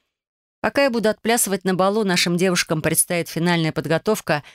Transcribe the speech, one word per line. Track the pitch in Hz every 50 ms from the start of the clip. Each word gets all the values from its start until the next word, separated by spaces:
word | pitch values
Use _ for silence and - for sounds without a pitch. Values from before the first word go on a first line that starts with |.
| _ _ _ _ _ _ _ _ _ _ _ _
Пока | - 220 - 277 277
я | 269
буду | 226 233 190 220
отплясывать | 208 - - 220 233 240 - 202 196 190 -
на | 190 185
балу, | 165 190 196 202 226 214
нашим | 190 180 170 - 175 175 170
девушкам | 185 190 175 175 - - 165 156
предстоит | - 156 160 - - - 180 170 165 -
финальная | - 160 165 175 175 165 160 156
подготовка — | 151 165 143 143 160 160 - 214 214 - - - 156 147 - -